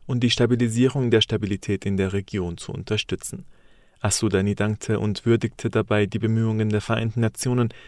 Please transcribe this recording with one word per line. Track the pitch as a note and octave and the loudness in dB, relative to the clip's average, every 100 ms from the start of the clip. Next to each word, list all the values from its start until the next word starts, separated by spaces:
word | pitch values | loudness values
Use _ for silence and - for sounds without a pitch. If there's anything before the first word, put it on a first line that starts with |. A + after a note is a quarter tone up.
| - | -6
und | B2 | 0
die | A#2+ | 2
Stabilisierung | - A#2 A#2+ A#2+ A2+ B2+ C#3 B2 | 4 4 4 2 4 2 2 4
der | A2 | 4
Stabilität | - A2 G2 G2 - G2 G#2 | 4 0 -2 -4 -2 -4 -2
in | G2 | 0
der | F#2+ | 0
Region | G2+ G2 G#2 F2 E2+ | -2 -4 -4 -4 -6
zu | - | -10
unterstützen. | - - G#2+ - F#2 - - - - - - _ _ | -10 -4 -4 -2 -6 -6 -12 -14 -20 -20 -20 _ _
As-Sudani | G#2 - A2 F#2+ G2 G2+ | -2 0 0 2 0 0
dankte | G#2 A2 - G#2+ | -2 -2 -4 -2
und | G#2+ G2 A#2 | -2 -2 2
würdigte | A2+ A2 - A2+ | 2 0 -4 -4
dabei | A2 G2+ G#2 G2+ | -2 0 2 0
die | G#2 | 0
Bemühungen | A2 A2+ A2+ A2 A2 | 0 2 2 0 0
der | G#2+ | 0
Vereinten | - A2+ A2+ A2+ | 0 -2 -2 0
Nationen, | A2+ - B2+ B2 A#2 - | 0 0 0 2 0 -2